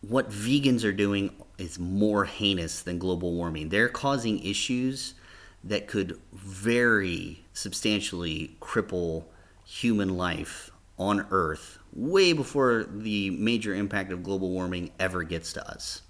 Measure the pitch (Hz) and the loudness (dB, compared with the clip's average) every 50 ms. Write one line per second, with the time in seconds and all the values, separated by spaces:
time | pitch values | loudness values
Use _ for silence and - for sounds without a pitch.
0 | - 98 113 131 127 - 101 101 104 117 135 143 139 135 127 117 110 107 98 98 | -6 0 0 0 0 0 -4 -4 0 2 2 4 6 6 4 4 4 2 2 4
1 | 104 101 101 101 98 98 - - - - - - 92 85 - - 87 87 92 101 | 4 4 4 2 0 -2 -4 -8 -20 -20 -12 -10 -10 -10 -6 -6 -4 -2 0 2
2 | 104 107 104 101 98 92 - - 104 101 98 92 82 80 - - - - 90 87 | 2 4 4 2 2 0 -2 0 0 2 2 2 -2 -4 -6 -6 -6 -4 -4 -2
3 | 90 92 90 87 90 87 85 85 85 85 80 78 78 78 87 104 113 123 - - | 0 0 0 0 0 -2 -2 -2 -2 -2 -4 -4 -4 0 4 4 4 4 2 0
4 | - 139 139 135 117 117 107 98 - 90 104 - - - 127 123 127 131 135 135 | 0 0 0 0 0 0 0 0 0 -2 -2 -2 -2 0 0 0 0 0 -2 -4
5 | - - - - - - - - - - - - - - 104 101 - - - 107 | -8 -10 -12 -14 -20 -20 -20 -20 -20 -20 -20 -16 -6 -2 -2 -2 -2 -2 -2 -2
6 | 98 87 - - - - - 92 95 98 95 95 98 113 117 120 120 120 113 104 | 0 0 -4 -12 -14 -20 -20 -16 -14 -14 -12 -4 0 2 2 4 6 6 6 4
7 | 98 92 87 87 87 87 80 - - - - - - 104 87 - - 113 107 104 | 4 2 -2 -4 -6 -8 -12 -14 -18 -16 -12 -10 -8 -6 -6 -2 0 2 2 2
8 | 98 - - 87 87 85 78 78 80 73 - - - - - 117 104 - - 90 | 0 -2 -6 -4 -4 -4 -4 -4 -6 -8 -10 -16 -12 -2 -2 -2 0 0 -2 -2
9 | 87 82 80 80 80 - - - - - - - - - - - - 120 113 104 | -2 -2 -2 -4 -8 -10 -20 -20 -20 -20 -20 -20 -20 -16 -12 -2 0 2 2 4
10 | 101 95 95 90 90 90 82 80 80 - - - - - - - - - - - | 2 2 0 0 0 -2 -2 -4 -6 -8 -10 -14 -14 -16 -20 -20 -20 -20 -8 -2
11 | 92 98 104 101 - - 95 95 87 78 78 76 - - - - - - - - | 0 2 2 2 0 2 2 2 2 2 0 -4 -8 -16 -20 -20 -20 -16 -10 -6
12 | 113 143 180 190 190 180 170 156 135 - - 143 135 127 120 113 107 - - 104 | -4 2 6 6 6 8 6 2 0 -2 2 2 4 4 4 2 0 -4 -8 -8
13 | 110 110 107 104 98 95 92 - 101 110 120 113 104 107 98 95 101 98 104 104 | -4 -2 0 0 0 0 0 0 0 2 2 2 0 -2 -2 -2 -2 0 0 -2
14 | 95 95 92 90 90 92 98 95 95 92 90 92 92 90 92 90 87 82 - - | -2 -2 -6 -8 -4 -2 -2 -2 0 -2 -2 -2 -2 -2 -4 -4 -6 -8 -4 -2
15 | 95 95 90 90 85 78 85 82 82 - - - - - - - - - - - | -2 0 0 -2 -4 -2 -4 -6 -6 -6 -10 -10 -10 -10 -12 -10 -10 -10 -10 -10
16 | - - | -12 -20